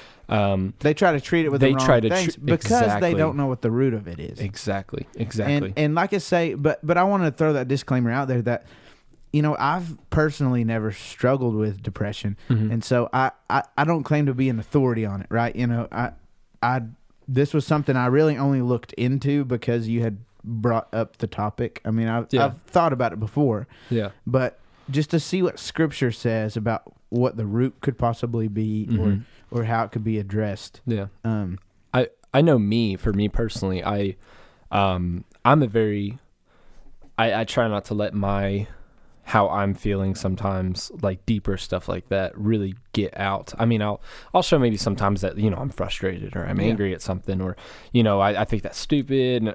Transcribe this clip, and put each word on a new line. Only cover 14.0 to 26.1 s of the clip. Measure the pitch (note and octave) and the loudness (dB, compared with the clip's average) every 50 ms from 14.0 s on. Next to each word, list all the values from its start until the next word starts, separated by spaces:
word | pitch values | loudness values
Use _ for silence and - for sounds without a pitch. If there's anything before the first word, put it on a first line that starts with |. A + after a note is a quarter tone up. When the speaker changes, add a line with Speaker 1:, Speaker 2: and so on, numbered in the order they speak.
| C#3+ | 0
Speaker 2:
claim | - D3 D3+ D3 | 0 2 2 2
to | C#3 C3 | 2 2
be | B2 C3+ C3+ | 0 0 0
an | A#2+ A2 | 0 -2
authority | G2+ - - D3 C3+ B2+ A#2+ A2+ A2 | -2 0 2 2 4 2 2 0 -2
on | G2+ G2 G2 | -2 -4 -6
it, | F#2+ - | -4 -2
right? | - A#2 A#2+ A#2+ - | -2 0 0 0 -2
You | A2+ B2 A#2+ | -2 0 0
know, | A#2+ A#2 A#2 - | 0 -2 -2 -4
I, | - A2 A#2+ A#2+ - - - _ _ _ _ _ _ _ | -4 -4 -4 -4 -6 -12 -20 _ _ _ _ _ _ _
I, | - A#2+ B2+ B2+ A2+ A2+ A#2 - _ _ _ _ _ | -2 0 0 -2 -4 -8 -14 -20 _ _ _ _ _
this | - B2+ C3 C#3+ C#3+ - | -2 0 2 2 2 0
was | D3+ C3 | 0 0
something | - D#3 D3+ C#3+ - C3 | 2 0 0 2 2 0
I | B2+ B2 | 2 2
really | B2 C3 D3 D#3 D#3 D3 | 2 4 4 4 4 2
only | A#2+ C#3 C#3 C#3 C3 | 2 2 2 2 2
looked | B2 B2 B2 A2+ - - | 2 0 0 -2 -4 -8
into | - - A#2+ B2 C3+ C3+ C3+ C#3+ C#3+ D3 C#3+ | -6 -2 0 0 0 0 0 0 0 0 0
because | B2 B2 A2 - B2+ A#2 A#2 A2+ A2 | -2 -4 -2 0 0 0 0 0 0
you | A#2 A#2 | 0 0
had | A#2 A2+ G#2 G2+ A#2 - _ - - | 0 -2 -2 -6 -10 -18 _ -16 -10
brought | G#2+ A#2 A2 G#2+ A#2+ A2+ A2+ - - - | -8 -4 0 0 2 2 0 -2 -2 -4
up | A2+ A2+ - _ - | -4 -4 -4 _ -8
the | A#2 | -8
topic. | G#2+ - - G#2 G#2+ - - A#2+ A2+ - - - | -6 -4 -4 -4 -4 -4 -4 -6 -6 -6 -8 -4
I | A#2 | -2
mean, | A2 A2+ A2+ A2+ | 0 0 0 0
I've, | A2+ A#2+ A2+ - | 0 -2 -2 0
Speaker 1:
Yeah. | - B2+ C#3 | 2 2 2
Speaker 2:
I've | C#3 - - | 2 0 -6
thought | - - - F3+ E3+ E3 | -6 0 2 2 4 4
about | C3+ B2 B2 A2+ | 2 0 0 -2
it | - G#2+ | -2 -4
before. | A2 G2+ - D3 D3 C3 A2 G#2 B2 - - - - - | -8 -4 0 0 2 2 0 -2 -4 -10 -16 -16 -8 -4
Speaker 1:
Yeah. | B2 A2+ G#2 G2+ - - - | -2 -2 -2 -4 -8 -12 -4
Speaker 2:
But | B2 B2 C3 B2+ - - - - - _ - - - | -2 0 0 0 0 -4 -8 -18 -20 _ -16 -10 -4
just | C3 D3 D3 - | -2 -2 0 0
to | - D#3+ | 0 -2
see | - - - F#3 | 0 0 0 0
what | F3+ E3+ - - | 0 0 -2 -4
Scripture | - - - - D3+ D3+ D3 - C3+ A#2+ | -10 -4 0 0 0 0 0 0 -2 -2